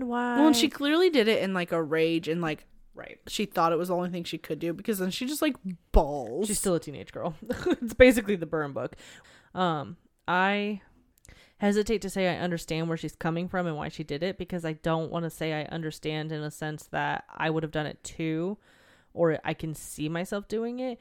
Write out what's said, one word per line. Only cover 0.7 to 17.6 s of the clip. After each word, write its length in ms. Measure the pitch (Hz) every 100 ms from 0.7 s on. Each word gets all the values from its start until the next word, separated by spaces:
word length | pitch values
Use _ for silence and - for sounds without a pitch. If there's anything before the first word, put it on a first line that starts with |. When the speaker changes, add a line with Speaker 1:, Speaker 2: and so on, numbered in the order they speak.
| - 285 320 370
Speaker 2:
did 180 | 294 214
it 140 | 214
in, 100 | 190
like, 180 | 190 175
a 80 | 170
rage 440 | 156 160 160 165 160
and, 100 | 170
like, 240 | 160 151 - - -
Speaker 1:
Right. 260 | - - - -
Speaker 2:
she 180 | - 202
thought 280 | - 165
it 40 | 165
was 120 | 180
the 60 | 175
only 140 | 180
thing 120 | 180
she 140 | 175 160
could 220 | - 151
do 120 | 170
because 260 | 170 202 202
then 120 | 185
she 140 | - 254
just, 160 | 302
like, 140 | 311 - 190 175 _
bawls. 560 | - 147 147 113 135 214
Speaker 1:
She's 120 | 202
still 160 | 202 165
a 40 |
teenage 320 | - 135 101
girl. 240 | - 151 156
<laughs> 400 | - 247 370 320
It's 120 | 233
basically 420 | - 254 240 202 196
the 80 | 160
burn 260 | 165 143
book. 240 | 127 127 - - - - - _
Um, 440 | - 180 156 101 170 _ _ -
I 540 | 180 190 202 208 202 - _ _ _ - - - -
hesitate 440 | 202 208 208 214
to 80 | 196
say 180 | 196 185
I 80 | 135
understand 480 | 175 170 - 160 165
where 100 | 160
she's 180 | 151 -
coming 320 | 170 165 180
from 180 | 185 175
and 80 | 151
why 140 | 151
she 140 | - 151
did 180 | 143
it 140 | 180 185
because 260 | 180 180 165
I 80 |
don't 380 | 156 170 160 160
wanna 180 | 170 165
say 240 | - 160
I 120 | 156 147
understand 680 | 165 156 - 151 156 156
in 100 | 156
a 100 | 151
sense 340 | - 156 151 -
that 380 | 156 147 147 -
I 160 | - 156
would 140 | 160